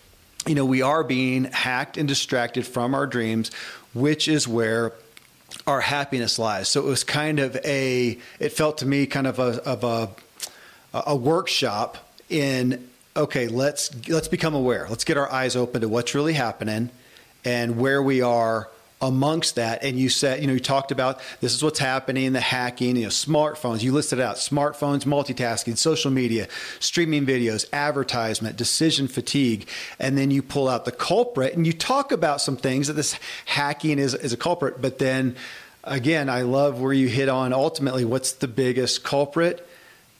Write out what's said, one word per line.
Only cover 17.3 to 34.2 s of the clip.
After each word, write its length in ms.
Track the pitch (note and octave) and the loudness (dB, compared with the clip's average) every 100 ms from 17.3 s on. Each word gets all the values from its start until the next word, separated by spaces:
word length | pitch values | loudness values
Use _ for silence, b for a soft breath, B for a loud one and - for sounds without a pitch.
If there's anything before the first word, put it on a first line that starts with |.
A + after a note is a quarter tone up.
| B B2 | B -2
and 320 | A#2+ A#2+ A#2 | 0 0 0
where 240 | C3 C#3 | 2 2
we 200 | C3+ C3 | 2 2
are 460 | A#2+ A#2 A2+ A2+ G#2+ - - _ | 4 4 2 0 -4 -14 -20 _
amongst 540 | C3 C3 C#3+ D#3+ E3 - | 0 2 2 2 0 0
that. 260 | A2+ A#2 | -2 -2
And 120 | C#3 B2+ | -2 0
you 100 | C3 | 2
said, 320 | - C#3 C3 | 2 0 0
you 60 | C#3 | 0
know, 60 | |
you 60 | C3 | 0
talked 320 | B2+ C#3 C#3 | 0 0 0
about 280 | C3+ C3 C3+ B B | 0 0 -2 B B
this 140 | B2+ | -2
is 100 | - | 0
what's 140 | D#3 D#3 | 0 0
happening, 560 | C3+ C3 C#3 C3 C3 | 0 0 -2 0 0
the 60 | C3 | 0
hacking, 560 | A2+ B2+ B2 A#2+ B2 B2+ | 0 0 -2 0 0 2
you 80 | |
know, 60 | G#2 | 0
smartphones, 760 | - - D3+ D3+ - B2 A#2 | -2 2 2 2 0 -4 0
you 80 | B2 | 2
listed 280 | C#3 D3 B2+ | 2 2 0
out 180 | A#2+ G2+ | 0 -2
smartphones, 640 | - C#3+ D3 D3 D3 C#3+ C#3 | -2 0 0 0 -2 0 2
multitasking, 720 | C#3+ C#3 B2 A#2+ A2+ - A2+ | 0 0 -2 -2 -2 -2 0
social 320 | D#3+ D#3+ C#3 | 2 2 2
media, 380 | C3 B2 A2+ F#2+ B B B | 2 2 0 -2 B B B
streaming 440 | - - E3 D3 | -2 0 2 2
videos, 440 | C3+ C3 A#2 G#2+ - | 2 2 2 0 -2
advertisement, 840 | C#3+ D3 C#3 C3 B2 A2+ G#2+ A2 G#2+ | -2 0 0 -2 -2 -2 -2 -4 -4
decision 500 | A2+ - D#3+ D3 C3+ | -2 2 2 2 0
fatigue. 600 | - - D3 C3 G#2+ - B B B | -2 -2 2 2 0 -4 B B B
And 180 | C3+ C#3 | 0 2
then 140 | C3+ | 2
you 100 | C#3 | 2
pull 260 | C3+ C#3+ C3 | 0 0 2
out 180 | B2 A#2+ | 0 -2
the 60 | |
culprit 600 | - - F#3 A#3+ - C3 | -6 0 2 2 0 0
and 140 | E3+ E3 | 2 2
you 60 | |
talk 380 | E3 - C4 C#4 | 0 0 0 2
about 300 | G#3+ D#3+ C#3+ | 0 2 2
some 160 | - C3 | -2 -2
things 300 | C3+ C3 C#3+ | 0 0 0
that 60 | |
this 220 | D3+ C#3 - B B - | -2 -4 -4 B B -4
hacking 540 | - C#3+ D3+ D#3 C#3+ | -2 -2 0 0 2
is, 160 | C#3 | 0
is 180 | - | -2